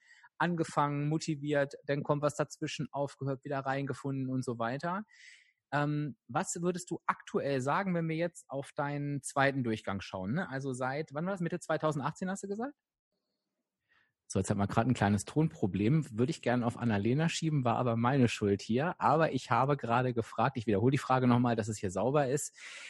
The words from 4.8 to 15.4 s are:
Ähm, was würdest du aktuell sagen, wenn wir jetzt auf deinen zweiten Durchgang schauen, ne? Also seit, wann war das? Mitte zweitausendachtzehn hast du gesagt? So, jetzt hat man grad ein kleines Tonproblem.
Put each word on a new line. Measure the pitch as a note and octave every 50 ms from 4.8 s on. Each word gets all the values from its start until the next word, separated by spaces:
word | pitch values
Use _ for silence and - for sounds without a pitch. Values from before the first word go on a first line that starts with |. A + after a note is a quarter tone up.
| - E3+ F3+ G3 G#3+ - _ - - - - - _ _ _ _ _ -
Ähm, | C3+ C#3+ D3 D3+ D3 D3 D3+ D3 - _ _ -
was | A#2 D#3 F#3+ - - F3+ E3+
würdest | F3+ F3+ F3+ - -
du | E3+ - _
aktuell | - F3+ - - - - G3+ - C#3 C#3 C3
sagen, | B2 C#3 D3 F3+ G3 F#3+ F3
wenn | E3+ E3 D#3+
wir | D#3+
jetzt | D#3 E3+ F3 - - - -
auf | C3 C#3 C#3+ - -
deinen | - C#3+ C#3+ D3 D3 C#3+ C#3+ C#3+ C#3+ -
zweiten | - - C#3 C3+ C#3 C3+ C#3 B2+
Durchgang | A#2 A2 G#2+ - - G2 F#2+
schauen, | - - - F#2+ F#2 F#2+ A#2+
ne? | F3 F#3+ -
Also | C3 C3+ C#3 C#3 B2+
seit, | B2 B2+ B2+ C3+ D3 D#3+ - C3+
wann | D3 E3+
war | F#3 G3+
das? | F#3 E3+
Mitte | E3 - F3
zweitausendachtzehn | - - D#3+ D3+ - D#3 D3 D3+ C3 D3 - - G3 F#3
hast | F#3+ F#3+ -
du | G3
gesagt? | G3+ G#3+ A#3 C#4+ D4+ _ _ _ _ _ _ _ _ _ _ _ _ _ _ _ _ _ _ _ _ _ _ _ _ _ _ _ _ _ _
So, | - - G2
jetzt | F#2+ -
hat | G#2+
man | G2+ G2+
grad | G2+ - A#2 A2+
ein | C3 B2
kleines | - G#2+ G2+ G#2 G2+ -
Tonproblem. | - - D3